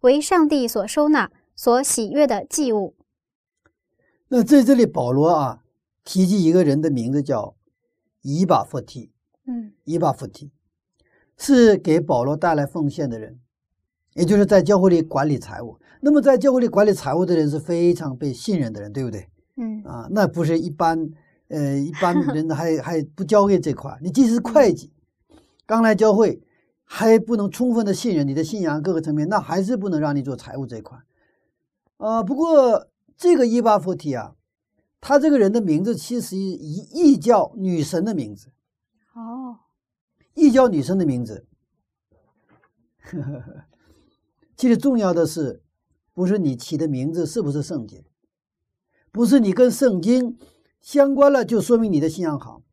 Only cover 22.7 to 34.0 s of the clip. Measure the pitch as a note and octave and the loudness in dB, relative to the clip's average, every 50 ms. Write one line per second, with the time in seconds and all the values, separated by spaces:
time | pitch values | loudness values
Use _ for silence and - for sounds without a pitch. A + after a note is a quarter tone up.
22.7 | D#3+ D3+ - E3 E3+ E3 D3 - _ - F#3+ D3+ A3 G#3 G3+ G3+ G3 E3+ - D#3 | -4 -4 -4 -6 -6 -6 -6 -6 _ -12 -4 0 2 2 4 4 2 0 0 -4
23.7 | C3 - - - G#2+ A#2+ C#3+ F3+ D3 B3 C4+ A3+ A3+ A#3+ G#3 A#3 A3+ D#4 C4+ G#3+ | -6 -6 -10 -16 -16 -10 -10 -6 2 2 2 4 2 0 -2 2 2 4 4 4
24.7 | - A#2+ - - _ _ _ _ _ _ _ _ _ _ _ _ _ _ _ - | 0 -2 -8 -20 _ _ _ _ _ _ _ _ _ _ _ _ _ _ _ -4
25.7 | G#3+ A3+ A3+ A3+ G#3+ F#3 A3 A3 G3+ G#3 A3+ F3+ A#2+ - _ _ _ _ _ _ | 0 2 2 2 4 4 4 4 4 4 2 2 0 -4 _ _ _ _ _ _
26.7 | _ _ _ _ - - G#3+ A3 A3+ A3+ A3+ - A#3+ G#3+ G3+ G3 - - B3 B3+ | _ _ _ _ -10 -2 2 4 4 4 4 0 -4 -2 -2 -4 -4 -2 -2 0
27.7 | A#3 A#3 A3+ G3+ F#3+ - - - F#3+ D#3 C#3+ C#3 C#3 D3 D#3+ D#3 - G#3+ F#3 D#3 | 0 0 0 -2 -4 -2 -2 -2 -2 0 -2 -2 -2 -4 -4 -4 -4 -4 -4 -4
28.7 | D3 D#3 D3+ F#3 F3+ D#3+ D#3+ D#3+ D3 D3+ D3+ E3+ G#3+ G3+ D3 - - F#3 F#3+ G3 | -4 -4 -4 -4 -4 -4 -4 -4 -4 -2 -2 -2 -2 -4 -4 -2 -4 -4 -2 -2
29.7 | B3+ G#3 F#3+ G3+ F#3+ D4+ D4+ D4 C#3+ C#3+ C3 C#3 C3 A#2 - - - C3+ C3+ A#2 | -4 -4 -4 -4 -4 -2 -2 -2 -2 -4 -4 -6 -10 -12 -12 -14 -12 -12 -10 -10
30.7 | A#2+ A2 G2+ - - - _ _ _ _ _ _ _ _ _ _ _ _ _ _ | -12 -16 -16 -18 -20 -20 _ _ _ _ _ _ _ _ _ _ _ _ _ _
31.7 | _ _ _ _ _ _ G#3 G#3+ A3+ A3+ A3 F3+ C#4 C4 D#4+ E4 D#4+ D4 C4 B3 | _ _ _ _ _ _ -6 -4 -2 -2 -2 -2 -2 -2 0 4 6 6 6 6
32.7 | A3+ - - _ _ _ _ _ _ _ - F4 F4 C4+ C4 A#3 A3 A#3+ A3 A3+ | 2 0 -2 _ _ _ _ _ _ _ 2 2 4 4 4 2 2 0 2 2
33.7 | G#3 G3+ D3 F3+ F#3 - | 2 2 0 -4 -8 -6